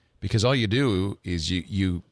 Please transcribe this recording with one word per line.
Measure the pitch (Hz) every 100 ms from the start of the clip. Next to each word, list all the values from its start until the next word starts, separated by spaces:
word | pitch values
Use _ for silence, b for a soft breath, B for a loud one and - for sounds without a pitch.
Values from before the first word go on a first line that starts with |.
| _ _
because | 98 113 120
all | 135
you | 107
do | 123 135 92 98 - -
is | 85 78
you, | 92 -
you | 98 95 87 -